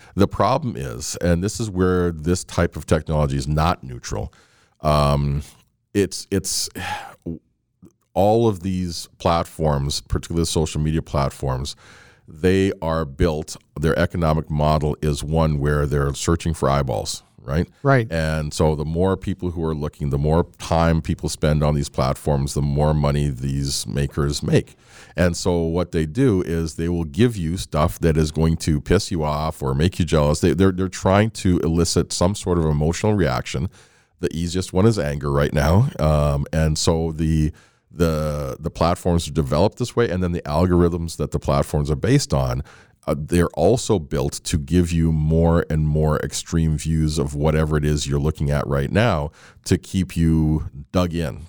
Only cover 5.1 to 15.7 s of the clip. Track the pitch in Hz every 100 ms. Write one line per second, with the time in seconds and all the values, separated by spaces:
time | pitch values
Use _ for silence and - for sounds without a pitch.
5.1 | 71 71 71 - - _ _ _ 101 92
6.1 | - - 98 - - - - 90 - -
7.1 | - - 80 _ _ _ _ - _ _
8.1 | - 101 113 117 95 95 92 90 85 -
9.1 | - 92 85 82 - 78 71 69 71 -
10.1 | - - 85 82 87 80 - 76 78 -
11.1 | 76 67 - 69 64 73 - - - -
12.1 | _ - 78 90 95 98 - 80 80 78
13.1 | 67 87 78 82 - _ - 80 - 85
14.1 | 92 80 78 76 76 76 76 76 - 78
15.1 | 71 71 80 80 76 73